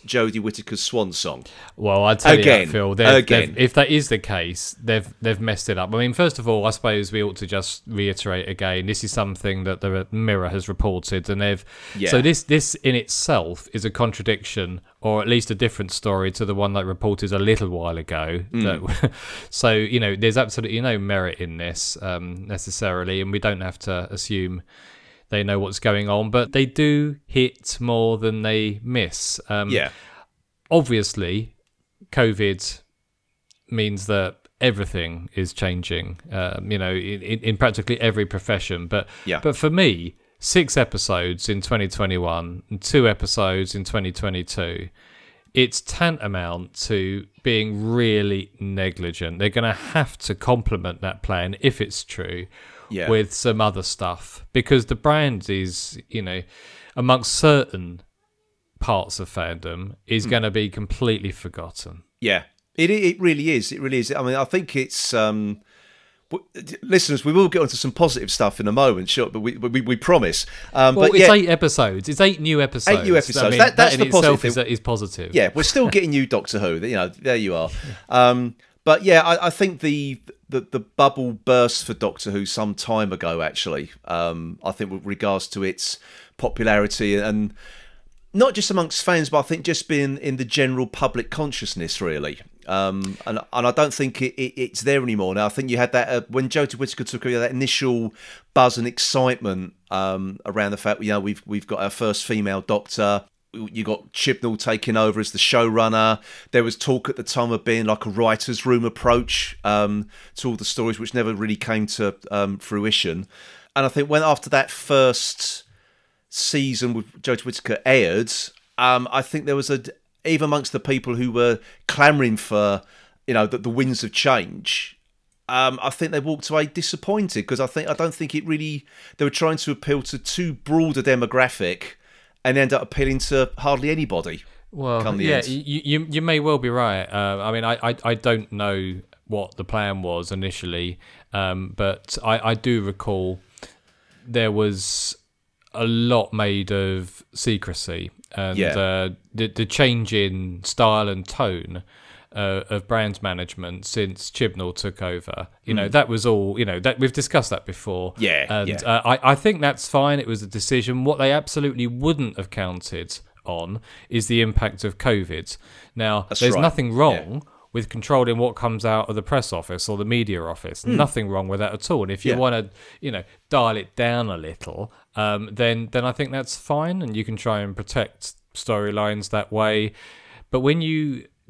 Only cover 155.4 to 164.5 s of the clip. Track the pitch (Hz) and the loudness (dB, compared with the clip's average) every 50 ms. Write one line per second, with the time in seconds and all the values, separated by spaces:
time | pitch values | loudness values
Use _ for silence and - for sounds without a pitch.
155.4 | 95 - _ _ _ - 110 107 101 104 110 147 131 117 117 107 101 120 110 104 | -12 -14 _ _ _ -2 -2 0 0 2 4 4 4 4 0 0 2 2 2 2
156.4 | 98 98 98 110 120 101 90 87 95 131 120 117 135 127 120 143 135 - - 147 | 2 0 -2 -2 -2 -2 -2 0 0 -2 0 2 0 0 0 -2 -4 0 0 0
157.4 | 120 - 101 - - - 90 - - 107 92 90 92 92 - 107 110 95 80 73 | 0 0 -4 -6 -6 -10 -14 -10 -8 -6 -4 -4 -4 -6 -4 -2 0 2 2 2
158.4 | 69 - 107 104 101 95 78 76 - 120 113 117 - 117 127 131 - 131 143 139 | 0 0 -2 -2 -2 -2 -4 -4 0 0 0 2 2 0 -2 2 4 2 2 4
159.4 | - 214 208 160 147 143 139 - - - - 139 139 143 143 139 131 113 113 104 | 2 0 2 2 0 -2 -2 -2 -6 0 0 2 2 2 2 0 -2 -4 -6 -6
160.4 | 104 95 - 110 - - 135 127 113 123 123 127 127 139 151 - 135 135 139 151 | -6 -8 -8 -6 -2 0 0 0 0 0 -2 0 0 0 0 2 2 2 2 0
161.4 | 147 - - 156 143 143 123 123 120 120 120 123 139 160 165 147 131 110 - - | -2 -2 -4 -2 -2 -2 -2 -2 -4 -4 -2 -2 0 0 0 0 -2 -6 -6 -8
162.4 | 92 - - 110 95 92 90 90 - - - 82 87 - - - - _ _ - | -10 -8 -6 -6 -6 -6 -6 -8 -10 -10 -10 -10 -10 -10 -12 -14 -16 _ _ -16
163.4 | _ - 87 85 85 87 101 113 - - - - - _ - 117 110 - 120 117 | _ -8 -8 -8 -6 -8 -10 -10 -12 -16 -20 -20 -14 _ -2 -2 0 2 2 2
164.4 | 113 110 | 2 4